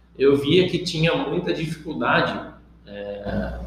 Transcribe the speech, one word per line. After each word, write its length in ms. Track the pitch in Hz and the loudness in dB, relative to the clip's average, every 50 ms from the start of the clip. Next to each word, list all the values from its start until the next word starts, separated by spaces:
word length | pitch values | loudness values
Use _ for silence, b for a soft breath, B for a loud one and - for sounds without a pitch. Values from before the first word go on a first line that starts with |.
| b b _ - | b b _ 2
eu 180 | 131 139 143 | 4 6 6
via 300 | 139 - - 160 180 180 - | 4 4 4 4 4 4 4
que 80 | - - | 2 -2
tinha 360 | - - - 156 160 165 160 | -2 -2 -2 2 2 2 2
muita 380 | 139 139 143 156 180 - 175 160 | 2 0 -2 -2 -2 -2 -2 -2
dificuldade, 840 | 147 165 156 165 - - 165 151 123 120 127 147 170 160 - 101 - - - - - - - - - - | -2 -4 -6 -6 -8 -10 -10 -6 -2 0 2 2 2 2 0 -2 -6 -8 -12 -16 -20 -20 -20 -20 -20 -20
é, 720 | 104 101 101 101 101 101 101 101 101 101 104 101 - - - - | -16 -12 -10 -8 -8 -8 -8 -6 -6 -4 -4 -4 -4 -6 -8 -10